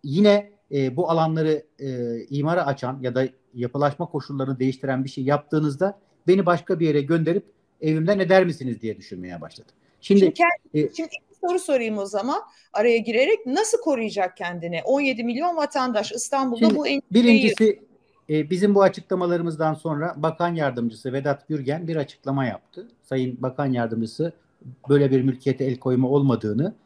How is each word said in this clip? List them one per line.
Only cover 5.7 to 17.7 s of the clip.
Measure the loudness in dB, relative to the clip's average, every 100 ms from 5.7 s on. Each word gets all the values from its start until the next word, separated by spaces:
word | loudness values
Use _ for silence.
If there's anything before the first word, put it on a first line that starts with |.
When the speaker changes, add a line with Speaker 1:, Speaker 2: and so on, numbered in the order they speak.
| 0 -4 -4 _ _ 2
Speaker 1:
beni | 4 4
başka | 0 -2 -2
bir | 2
yere | 0
gönderip | 0 0 2 -2 -4 _ _ _
evimden | -2 0 0 0
eder | 4 4 4
misiniz | -2 -6 -6
diye | -8 -10
düşünmeye | -12 -14 -12 -12
başladı. | -14 -18 -20 _ _ _
Şimdi, | 4 6
Speaker 2:
Şimdi | 6
kend-, | 4 0 0 _ -2 -2
Speaker 1:
e, |
Speaker 2:
şimdi | -4 -10
iki | -12 _ _
soru | -4 -2
sorayım | 0 -2 0 -4
o | -4
zaman | -4 -4 -6 -8 _ _
araya | 0 2 2
girerek. | 2 0 2 2 0
Nasıl | -2 0 0
koruyacak | 0 0 -2 -2 -4 -4
kendini? | -8 -8 -6 -6
On | 0 0
yedi | 0 -2
milyon | -4 -2 -2 -2
vatandaş | -2 -2 -2 -2 -4
İstanbul'da | -8 -4 -2 -2 2
Speaker 1:
Şimdi | 2
Speaker 2:
bu | 2 -2
endişeyi | -4 _ 4
Speaker 1:
birincisi, | 6 6 4 4 2